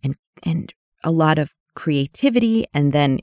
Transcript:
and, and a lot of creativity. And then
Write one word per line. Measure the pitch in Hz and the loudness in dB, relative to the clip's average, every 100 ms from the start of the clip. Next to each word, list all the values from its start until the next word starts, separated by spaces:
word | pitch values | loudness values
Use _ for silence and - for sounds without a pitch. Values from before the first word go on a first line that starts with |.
and, | 135 - _ - | -8 -8 _ -10
and | 170 160 - - _ _ | -6 -6 -8 -16 _ _
a | 160 | -2
lot | 165 156 156 | 2 2 2
of | 143 - _ | -2 -8 _
creativity. | - 165 143 139 - 277 240 226 226 - | -8 -4 -2 -4 -2 0 2 2 0 -2
And | 143 143 | 0 2
then | 147 143 131 | 2 2 0